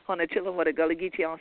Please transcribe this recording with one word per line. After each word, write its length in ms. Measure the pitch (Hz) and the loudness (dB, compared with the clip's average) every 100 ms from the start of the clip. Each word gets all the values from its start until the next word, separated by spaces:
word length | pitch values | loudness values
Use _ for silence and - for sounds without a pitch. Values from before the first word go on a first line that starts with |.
| - | -6
Hunter 180 | 180 165 | -2 0
Chillin 300 | 208 185 180 | 0 0 0
with 100 | 160 | 0
a 60 | |
Gullah 240 | 151 165 165 | 2 2 2
Geechee 280 | 185 - | -2 -2
on 140 | 160 160 | -2 -4